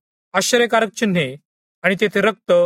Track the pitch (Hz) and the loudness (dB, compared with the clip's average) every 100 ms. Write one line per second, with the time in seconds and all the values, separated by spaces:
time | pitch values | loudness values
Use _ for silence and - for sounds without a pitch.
0 | _ _ _ 190 190 247 233 240 220 - | _ _ _ -4 0 0 2 0 -2 -4
1 | 220 180 131 143 _ _ _ _ 180 196 | -2 -2 -4 -8 _ _ _ _ -2 0
2 | 214 202 208 196 - 175 | -2 0 -2 -2 0 0